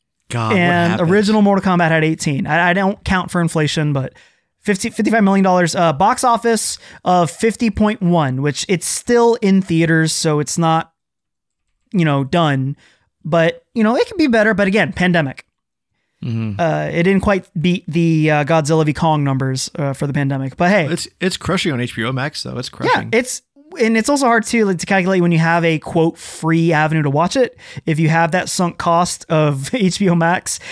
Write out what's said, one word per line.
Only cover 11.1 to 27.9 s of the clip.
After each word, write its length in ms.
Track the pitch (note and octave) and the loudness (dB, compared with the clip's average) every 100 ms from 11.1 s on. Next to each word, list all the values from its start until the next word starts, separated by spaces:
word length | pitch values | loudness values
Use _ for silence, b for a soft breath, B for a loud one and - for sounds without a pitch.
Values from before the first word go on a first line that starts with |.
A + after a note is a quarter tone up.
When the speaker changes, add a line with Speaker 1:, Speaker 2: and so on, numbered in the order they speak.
| _ _ _ _ _ _ _ _ | _ _ _ _ _ _ _ _
Speaker 2:
you 120 | G3 D#3+ | 0 2
know, 180 | C#3 | 0
done. 500 | C3+ F3 D#3+ C#3 C3 C#3+ b b b _ | 0 0 0 0 -4 -8 b b b _
But, 420 | - E3+ E3 E3+ _ | -2 0 2 -2 _
you 80 | - | -2
know, 140 | G#3+ B3 | 0 0
it 100 | A#4+ | -2
could 120 | G#4 | 0
be 100 | D4+ | 2
better. 260 | A3+ G#3+ | 2 2
But 140 | G3 G3+ | 2 0
again, 240 | G#3 E3 | 0 0
pandemic. 540 | - F3+ F3 C#3+ - - _ _ _ _ _ _ _ | 0 0 2 -2 -6 -18 _ _ _ _ _ _ _
Speaker 1:
Mm-hmm. 360 | - A2+ A2 G2+ | -6 -4 -4 -2
Speaker 2:
Uh, 280 | E3+ D3+ D3+ | -2 -2 -4
it 100 | D#3 | -2
didn't 200 | F3 G3 | 2 2
quite 260 | G#3 G3 - - | 2 -2 -4 -4
beat 240 | E3 F3+ - | -2 -2 -2
the, 420 | D#3 E3+ D#3+ D#3 | 0 2 2 2
uh, 140 | D3+ | 0
Godzilla 420 | C#3 E3 C#3+ D#3+ D3+ | 2 0 2 2 0
v 60 | |
Kong 320 | C#3+ E3 D3+ | 0 0 0
numbers, 440 | C#3+ C3+ C3 C3 - | 0 -2 -2 -4 -6
uh, 180 | - C#3+ | -6 -6
for 120 | C3 C#3+ | -4 -4
the 60 | |
pandemic. 440 | C#3+ C#3 C#3 C3+ - | -2 -2 -4 -6 -2
But 140 | F3 | 0
hey. 160 | G3+ D3 | 2 0
Speaker 1:
It's, 160 | E3+ - - | -4 -8 -6
it's 160 | F#3 F3+ | -6 -4
crushing 360 | - F#3 F#3 | -4 -2 -2
on 80 | C3 | -4
H 160 | B2 - | -4 -4
B 80 | |
O 80 | A2+ | -4
Max, 320 | C3 C#3 - | -4 -6 -8
though. 120 | B2+ B2+ | -10 -10
It's 140 | B2+ | -10
Speaker 2:
Yeah, 40 | - | -6
Speaker 1:
crushing. 320 | - A#4+ A2+ | -2 -2 0
Speaker 2:
it's, 300 | A3+ B3 - - _ D4 F4 | -2 -2 -8 -14 _ -20 -4
and 160 | A3+ A3+ | 0 0
it's 120 | A3+ | 0
also 180 | C#4+ C4+ | 0 2
hard, 180 | A#3 A3 | 0 0
too, 180 | A#3 | 0
like, 140 | G#3 F3+ | 0 0
to 80 | - | 0
calculate 360 | G3 F#3 F#3+ | 0 2 2
when 100 | F3 | 2
you 60 | E3 | 2
have 260 | E3 E3+ | 2 2
a, 160 | E3 D#3+ | 0 -2
quote, 360 | - E3+ E3 E3 | -2 0 0 -2
free 560 | - - D#3+ E3 E3 | -12 -8 -2 0 2
avenue 300 | D#3 D#3 D#3+ | 2 0 0
to 80 | D3 | 0
watch 240 | C#3 F3 | 0 0
it. 240 | - - - B B | 0 -2 -4 B B
If 140 | - | -4